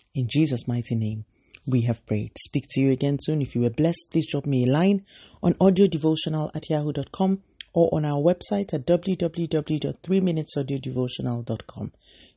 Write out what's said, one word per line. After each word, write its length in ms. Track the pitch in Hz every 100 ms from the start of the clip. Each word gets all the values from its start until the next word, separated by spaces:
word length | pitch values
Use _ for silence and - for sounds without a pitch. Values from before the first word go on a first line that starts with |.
| _
In 120 | 135 117
Jesus' 400 | 143 151 120 -
mighty 280 | 120 -
name, 320 | 113 107 110 - _ _ - 131
we 160 | 127
have 240 | 117 113 -
prayed. 260 | 107 110 -
Speak 260 | - 139 -
to 100 | 135
you 120 | 135
again 260 | 131 143 139
soon. 220 | - 156
If 120 | 131
you 60 | 120
were 100 | 120
blessed, 360 | 117 160 170 -
please 160 | 160 156
drop 200 | 147 143
me 180 | 131
a 80 | 123
line 320 | 147 190 202 - - - -
on 120 | 175 -
audio 260 | 190 185 196
devotional 640 | 156 156 156 156 156 151
at 160 | 156 -
yahoo 240 | 151 151
dot 180 | 143 -
com 300 | - 190 190 - - -
or 160 | 170 170
on 140 | 160 151
our 160 | 143
website 500 | 160 180 - 202 196
at 140 | 151 165
w 280 | 175 196
w 320 | 180 170 170 160
w 320 | 156 147 151
dot 180 | 143 -
three 180 | - 190
minutes 360 | 185 160 151 143
audio 220 | 135 135
devotional 640 | 127 127 127 - 127 120
dot 240 | 117 113 -
com. 260 | 117 101 - _ - -